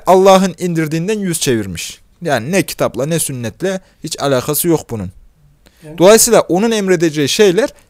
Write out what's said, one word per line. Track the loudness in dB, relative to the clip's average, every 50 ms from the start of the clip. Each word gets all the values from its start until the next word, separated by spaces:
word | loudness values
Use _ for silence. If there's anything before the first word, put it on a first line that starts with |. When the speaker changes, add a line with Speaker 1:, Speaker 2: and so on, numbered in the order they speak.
| 4
Speaker 1:
Allah'ın | 4 4 6 6 6 6 6 4 0 -2
indirdiğinden | -4 -6 -4 -2 -2 -4 -2 -4 -4 -4 -4 -4 -4
yüz | -4 -4 -4 -4
çevirmiş. | -2 -2 0 -2 -2 -6 -8 -10 -12 -14 -14 -18 _ _ _ _
Yani | -6 -4 -2 -2 -2 -2
ne | -2 -2 -2
kitapla | -2 -4 -4 -4 -4 -2 -4 -4
ne | -2 -2 -4
sünnetle | -4 -6 -8 -8 -10 -10 -8 -6 -6 -6 -6 -6 -10 _ _ _ -14
hiç | -12 -8 -6
alakası | -2 0 0 0 0 -2 -4 -2 0
yok | 0 0 0 0 -4
bunun. | -10 -10 -10 -10 -12 -16 -20 -20 _ _ _ _ _ _ _ _ _ _ -20
Speaker 2:
Yani | -12 -2
Speaker 1:
Dolayısıyla | 2 6 6 6 6 4 4 2 2
onun | 2 2 0 0 0 0
emredeceği | 0 0 0 0 0 0 0 0 0 -2 -2 0
şeyler | 2 2 4 4 4 2 -2 -4 -4 _ _ _